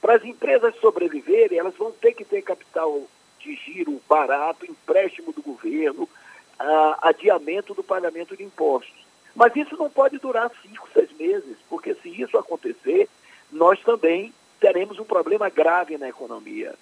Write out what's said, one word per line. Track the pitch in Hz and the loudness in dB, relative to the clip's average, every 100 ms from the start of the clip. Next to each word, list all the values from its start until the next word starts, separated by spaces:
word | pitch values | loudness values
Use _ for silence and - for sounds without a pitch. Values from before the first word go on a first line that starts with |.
Para | 427 233 | 6 4
as | 233 | 2
empresas | - - 269 226 - | -8 0 2 2 2
sobreviverem, | 220 - 330 151 131 226 220 170 | 2 2 -2 -4 0 4 4 2
elas | 185 - | -2 -4
vão | 220 | -8
ter | 220 226 | 2 2
que | 233 202 | 2 -6
ter | 202 | -6
capital | 196 180 - 170 160 147 135 _ _ _ | -4 -8 -6 -4 -2 -2 -6 _ _ _
de | - 147 | -16 -16
giro | - 185 156 143 _ | -14 -8 -6 -6 _
barato, | 156 139 139 151 170 349 | 2 4 0 -2 -6 -12
empréstimo | 311 - 185 196 - 165 | -18 0 2 2 -4 -12
do | 156 | -12
governo, | 147 127 - 143 151 - - - - - _ _ | -12 -10 -6 -2 -2 -4 -10 -12 -20 -20 _ _
ah, | 135 156 156 151 | 0 4 4 2
adiamento | 165 - 196 180 147 185 202 | 0 2 2 0 0 -8 -8
do | 196 | -10
pagamento | 190 185 175 160 170 190 | -6 -4 -4 -8 -14 -14
de | |
impostos. | 196 - 156 131 - - _ _ _ | -16 -4 -2 -2 -4 -20 _ _ _
Mas | - 233 233 | 4 4 4
isso | 302 320 | -6 -6
não | 302 | -6
pode | - 269 277 | 2 2 0
durar | 269 233 233 - | -4 -2 -4 -6
cinco, | 196 214 - | -20 -20 -4
seis | - - | 0 0
meses, | 285 160 202 269 - _ | -2 -4 -4 -6 -18 _
porque | 165 - - | -10 -8 -8
se | 175 180 | -10 -10
isso | 247 - | -2 -2
acontecer, | - 165 - - - 185 - _ _ - _ | -2 -8 -8 -8 -2 0 0 _ _ -20 _
nós | 151 170 190 | 2 4 4
também | - 233 165 170 214 - _ _ | 2 2 2 0 -6 -16 _ _
teremos | 202 175 202 202 | 2 2 -4 -8
um | 220 | -4
problema | 190 160 208 202 | -2 0 -2 -2
grave | - 160 175 170 151 | 2 2 2 -2 -8
na | 135 | -10
economia. | - 123 113 107 107 - - | -12 -14 -14 -12 -12 -12 -14